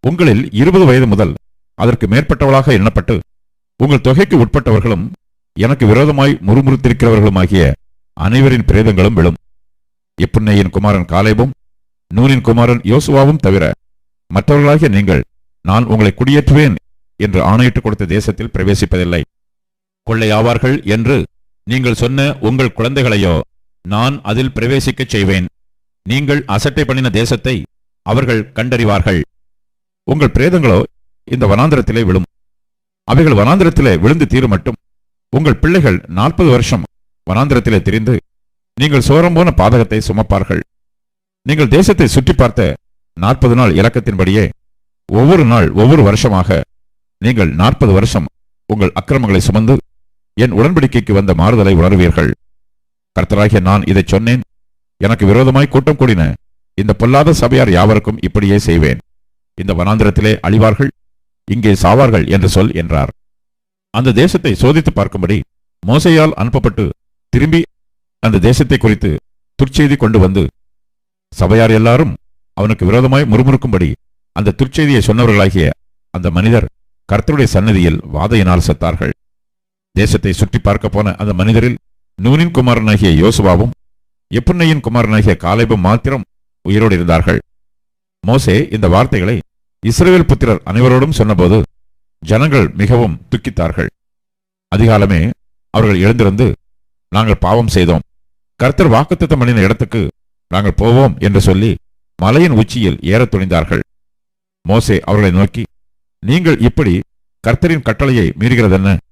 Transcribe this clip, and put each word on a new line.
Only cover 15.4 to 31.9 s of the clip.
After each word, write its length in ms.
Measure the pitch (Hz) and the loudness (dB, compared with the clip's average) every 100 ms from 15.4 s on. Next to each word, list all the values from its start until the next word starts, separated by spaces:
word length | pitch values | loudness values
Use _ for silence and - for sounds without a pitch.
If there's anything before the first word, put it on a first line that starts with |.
| _ _ | _ _
நான் 240 | 87 101 120 | -2 -2 0
உங்களை 280 | 110 104 | 2 0
குடியேற்றுவேன் 640 | - 127 147 135 143 147 92 _ _ _ _ | 0 0 2 4 4 2 0 _ _ _ _
என்று 280 | 104 92 | -4 -2
ஆணையிட்டு 380 | 71 107 123 117 | 0 2 0 0
கொடுத்த 240 | 110 104 95 | -4 -6 -4
தேசத்தில் 460 | 95 107 98 107 | -4 -4 -6 -8
பிரவேசிப்பதில்லை. 680 | - 92 101 92 90 87 87 69 _ _ _ _ _ _ _ - | -4 -2 -2 -2 -2 -2 -4 -6 _ _ _ _ _ _ _ -6
கொள்ளையாவார்கள் 800 | 113 110 107 117 117 127 139 98 | -4 0 0 0 0 -2 -2 -2
என்று 400 | 110 117 135 - _ _ _ | -2 0 -2 -4 _ _ _
நீங்கள் 380 | - 127 123 113 | -8 -4 -2 -2
சொன்ன 340 | 120 135 139 139 | -2 -2 -2 -2
உங்கள் 360 | 151 131 127 - | -2 0 -2 -2
குழந்தைகளையோ 640 | 117 139 127 104 95 80 - _ _ _ | -4 -2 -2 0 0 -2 -4 _ _ _
நான் 400 | 87 104 123 139 | -8 -4 -2 -4
அதில் 320 | - 113 131 | -6 -4 -4
பிரவேசிக்கச் 600 | 131 117 135 135 - 131 107 | -4 -4 -2 -4 -6 -6 -2
செய்வேன். 320 | 95 95 90 _ _ _ _ _ | -2 -2 -4 _ _ _ _ _
நீங்கள் 400 | 90 127 143 143 139 | -6 -4 -2 -4 -2
அசட்டை 400 | 101 147 135 147 | -4 -2 -4 -2
பண்ணின 240 | 131 131 | -2 -2
தேசத்தை 460 | 101 117 123 131 120 - _ _ _ | 0 -2 -2 -4 -6 -8 _ _ _
அவர்கள் 500 | - 117 131 113 107 | -4 -2 0 -2 -4
கண்டறிவார்கள். 720 | - 120 123 113 101 87 90 71 _ _ _ _ _ _ _ | -8 -4 -2 0 0 0 -2 -4 _ _ _ _ _ _ _
உங்கள் 280 | - 147 139 | -6 0 0
பிரேதங்களோ 500 | - 143 180 135 95 - _ _ _ | 2 0 2 2 0 0 _ _ _
இந்த 240 | - 127 127 | -10 -4 0
வனாந்திரத்திலே 580 | 101 147 143 113 | 2 2 0 -2